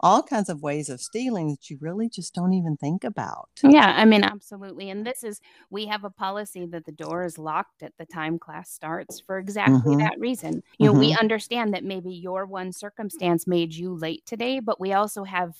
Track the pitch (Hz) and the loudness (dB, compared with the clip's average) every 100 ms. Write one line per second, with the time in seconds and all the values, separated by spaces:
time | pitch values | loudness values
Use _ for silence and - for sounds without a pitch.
0 | - 220 - 233 196 156 147 147 143 127 | 4 4 4 -2 -2 -4 -4 -4 -6 -10
1 | - 220 254 214 156 143 - 139 156 190 | -8 -6 -4 -2 -4 -4 -10 -12 -8 -6
2 | 226 - 170 - 180 190 165 147 143 180 | -6 -6 -10 -4 0 0 0 -2 -2 -4
3 | - 208 113 53 - - 277 294 208 - | -4 -6 -8 -10 -14 4 10 10 10 8
4 | 220 214 202 202 - 196 196 170 196 196 | 8 8 6 0 -10 -16 -14 -12 -10 -8
5 | 220 262 226 208 _ _ _ 196 214 214 | -8 -8 -12 -14 _ _ _ -8 -6 -6
6 | 202 - 196 202 208 185 175 170 160 151 | -8 -8 -6 -6 -8 -10 -10 -10 -12 -12
7 | 156 165 180 160 156 156 208 _ 151 - | -8 -6 -6 -8 -6 -6 -6 _ -20 -18
8 | 165 170 156 165 - 156 175 - 156 165 | -14 -8 -6 -6 -8 -16 -16 -14 -10 -10
9 | - - - 190 190 202 202 135 120 143 | -10 -16 -10 -10 -8 -2 2 4 4 2
10 | - - 233 254 160 160 - - 143 139 | 2 0 -4 -4 -6 -8 -8 2 6 6
11 | 143 156 220 220 - 240 220 190 190 190 | 6 4 2 0 -4 -4 -2 -4 -6 -8
12 | 180 180 180 185 190 190 185 180 202 - | -10 -10 -8 -8 -8 -8 -10 -10 -14 -10
13 | 208 160 180 170 185 175 165 160 180 175 | -10 -4 0 0 2 0 0 -4 -8 -6
14 | 160 165 - 220 240 269 220 - 190 196 | -6 -8 -10 -6 -4 -4 -4 -4 0 0
15 | 208 208 196 185 175 165 | 0 -4 -6 -4 -4 -6